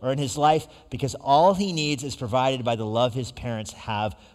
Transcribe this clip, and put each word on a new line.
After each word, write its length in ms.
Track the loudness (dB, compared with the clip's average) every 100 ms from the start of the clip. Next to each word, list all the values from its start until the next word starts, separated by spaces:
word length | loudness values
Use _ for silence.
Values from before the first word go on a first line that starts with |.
or 120 | -4
in 60 | -2
his 180 | -4 2
life, 320 | 4 4 0 -20 -12
because 260 | -6 -6 -4
all 380 | 2 6 6
he 180 | 4 0
needs 320 | 0 -2 -2
is 100 | -6
provided 500 | -8 -2 2 2 0
by 120 | -2 -2
the 100 | 0
love 280 | 2 0
his 180 | 0 -8
parents 400 | -8 -8 -6 -8
have 420 | -12 -6 -4 -4 -6 -20